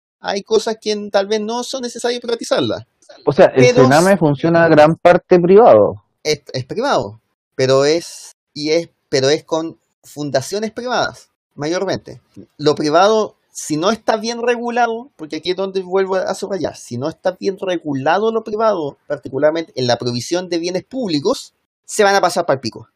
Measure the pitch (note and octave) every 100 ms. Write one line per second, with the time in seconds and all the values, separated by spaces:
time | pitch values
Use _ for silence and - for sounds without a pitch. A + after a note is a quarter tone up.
0 | _ _ F3+ G3+ - A3 A3+ A3 G#3+ G#3
1 | G#3 G3+ G3 A3 G#3 A#3+ A#3+ C4+ A#3+ A#3+
2 | A#3+ B3 A#3+ A#3 - C4 A#2+ F2 - _
3 | _ - - D3+ F3 C3 C3 - B2+ D3
4 | F#3 G3 D#3 C#3+ E3 E3+ E3 D#3 D3+ E3
5 | F3 E3 - F3+ F3 G3 A3+ A2+ G2+ G#2
6 | _ _ D3+ D3+ - C3 B2+ D#3 C#4 F#3+
7 | G#2 A2 _ _ _ - C3 C3+ C#3+ D#3
8 | - - - - _ D3+ D3 D#3+ E3 _
9 | _ C#3 C3+ D#3 - D#3+ E3 C#3+ _ _
10 | - D3 D3 C3+ B2 G3+ A3 - B3 G#3+
11 | G3+ - _ _ _ - D3 F3+ F#3+ C3+
12 | - B2+ _ - - - D3 D3 D3+ D#3+
13 | G3 A3 G#3 - _ - - D#3 F#3 A3+
14 | - A3 A3+ A#3 A3+ A#3+ A#3+ A#3 A#3 A3+
15 | B3+ _ D#3 D#3 F3 F3+ G3 F#3+ F3+ F#3+
16 | F#3+ F#3+ - F#3+ G3 G3 C3 - - A#2+
17 | D3 D#3+ F#3 F#3 G3 F#3+ F#3 F3 D3+ C#3
18 | C#3+ F#3 A3 A3+ A3 G#3+ A3 G3 C#3+ -
19 | - C#3+ - C3+ D3+ D#3+ E3 - B2 A#2
20 | B2 A#2+ - F3 F#3 E3+ F3 F3+ - C4
21 | A3 D3+ D#3+ C4+ - _ _ _ - -
22 | G3+ G3 F#3 F#3+ E3 C3+ A2+ G#2+ -